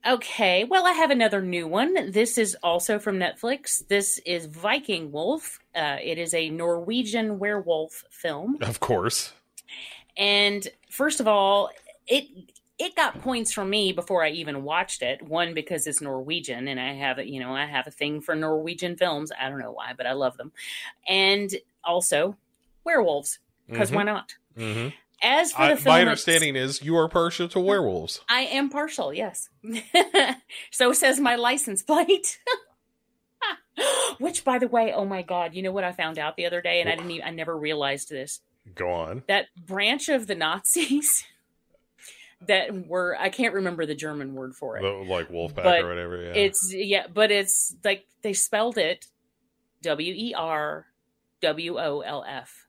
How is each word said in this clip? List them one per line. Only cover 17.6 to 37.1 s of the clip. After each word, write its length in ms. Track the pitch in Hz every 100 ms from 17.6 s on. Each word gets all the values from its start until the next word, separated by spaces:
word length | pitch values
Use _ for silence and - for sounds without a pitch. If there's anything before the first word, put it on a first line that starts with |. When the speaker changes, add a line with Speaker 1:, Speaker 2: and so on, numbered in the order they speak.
| 147
Speaker 1:
have 220 | 139 139
a 40 |
thing 280 | - 147 151
for 160 | 147 156
Norwegian 640 | 156 156 160 170 180 175
films. 340 | 180 147 156 156
I 80 | 131
don't 120 | 139
know 120 | 117
why, 220 | 117 117 127
but 100 | 123
I 60 |
love 240 | 135 131 127
them. 160 | 151 - - - - - -
And 420 | 190 196 202 202 190 _ _
also 540 | 170 175 175 147 175 202 _ _ _ _
werewolves, 560 | - 320 190 143 - - _ _ -
'cause 160 | 117 202
Speaker 2:
Mm-hmm. 80 | 151
Speaker 1:
why 80 |
not? 300 | 202 214 - - _ -
Speaker 2:
Mm-hmm. 320 | 113 110 123 - _ _ 220
Speaker 1:
As 280 | 277 339
for 80 | -
Speaker 2:
I, 80 | 139
Speaker 1:
the 80 | 294
film 160 | 147
Speaker 2:
my 60 | 160
Speaker 1:
it's 60 | 175
Speaker 2:
understanding 480 | 143 - 165 156 135
is 260 | 131 135
you 140 | 143 165
are 100 | 160
partial 400 | 175 170 - 170
to 120 | 190
werewolves. 580 | 185 202 135 90 80 - -
Speaker 1:
I 140 | 247
am 280 | 262 269 277
partial, 440 | 277 311 - 156
yes. 340 | 156 214 - - _
<laughs> 1040 | 214 226 - 349 453 - 262 254 _ - -
So 200 | - 247
says 260 | - 269 254
my 140 | 269 240
license 440 | 240 277 - 196
plate. 580 | - 311 330 370 - -
<laughs> 1800 | - 508 - _ _ _ _ _ _ _ 427 359 _ - 539 523 494 -
Which, 240 | 302 -
by 160 | - 247
the 80 | 247
way, 240 | 240 226
oh 120 | - 196
my 160 | 190
God, 340 | 180 175 170 170
you 80 |
know 80 | 190
what 140 | 190 185
I 80 |
found 260 | 180 160 160
out 160 | 151 -
the 100 | 170
other 160 | 175
day, 200 | 175 175
and 80 | 165
I 60 | 165
didn't 160 | 175